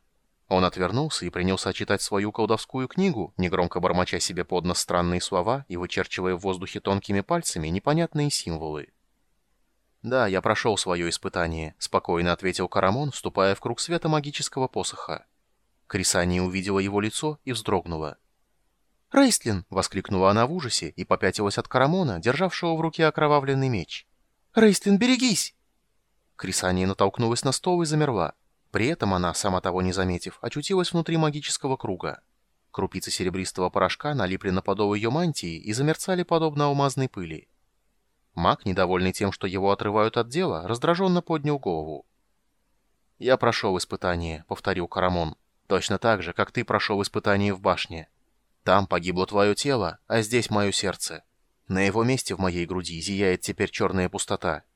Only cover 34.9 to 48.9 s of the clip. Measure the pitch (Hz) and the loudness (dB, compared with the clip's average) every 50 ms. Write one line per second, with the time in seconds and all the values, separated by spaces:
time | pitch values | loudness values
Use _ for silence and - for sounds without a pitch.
34.9 | 104 104 107 117 123 160 180 170 147 - - 87 82 - - - 107 120 139 151 | 0 0 0 0 0 0 0 0 -2 -4 -6 -8 -8 -8 -8 -6 -2 0 0 0
35.9 | 160 - - - 185 180 175 - 170 165 160 160 147 143 147 143 139 143 139 139 | 0 0 -2 -2 -2 -2 0 0 0 2 2 0 0 0 0 2 2 2 2 0
36.9 | 127 135 131 131 - 101 90 82 78 78 - _ _ _ _ _ _ _ _ _ | 0 0 -4 -4 -4 -8 -10 -8 -10 -12 -14 _ _ _ _ _ _ _ _ _
37.9 | _ _ _ _ _ _ _ _ _ - 85 92 131 - - 104 92 95 95 87 | _ _ _ _ _ _ _ _ _ 2 4 4 4 2 0 -2 2 2 4 4
38.9 | 92 90 92 92 92 - 107 98 - - - 98 90 98 95 98 98 - - 107 | 4 4 4 2 2 0 0 -2 -2 -2 -6 -4 -2 2 2 2 2 2 0 0
39.9 | 101 107 107 110 - 120 117 120 123 165 190 160 101 80 85 92 113 120 - 156 | 2 2 2 2 2 0 -2 0 0 -2 0 0 0 -2 -2 -4 -4 0 2 2
40.9 | 170 170 196 190 180 175 170 - 165 156 143 147 147 139 - 101 87 80 78 80 | 2 2 2 2 2 2 0 0 -4 -2 0 -2 -2 0 0 -2 -2 -2 -4 -6
41.9 | 78 67 - _ _ _ _ _ _ _ _ _ _ _ _ _ _ _ _ _ | -8 -12 -14 _ _ _ _ _ _ _ _ _ _ _ _ _ _ _ _ _
42.9 | _ _ _ _ _ _ - 123 131 123 - 120 110 - - 107 92 90 - - | _ _ _ _ _ _ 2 2 4 4 4 2 2 2 0 2 2 0 -2 -4
43.9 | - 95 - 92 87 87 85 82 80 76 78 _ 98 - - 101 95 90 87 - | -8 -4 -2 0 0 0 -2 -4 -6 -8 -8 _ -10 -6 -2 -2 -2 -2 -2 -4
44.9 | - 98 92 92 90 87 82 80 76 - _ _ _ _ _ _ 101 92 - - | 0 0 2 2 2 2 0 -2 -6 -10 _ _ _ _ _ _ 0 0 2 0
45.9 | 104 95 - 117 113 98 85 85 87 - 101 - - 127 117 - - 104 - - | -2 0 2 2 2 2 0 -6 -2 -2 -4 -2 -2 -6 -2 0 0 0 2 0
46.9 | 107 98 101 - - 110 - 107 101 101 101 101 98 92 101 101 90 - - - | 0 0 -2 -2 -4 -2 2 2 2 4 4 2 0 0 2 2 2 2 -2 -8
47.9 | 90 82 78 _ _ _ _ _ _ _ _ _ _ _ _ 92 92 101 101 - | -10 -12 -14 _ _ _ _ _ _ _ _ _ _ _ _ 4 6 6 6 4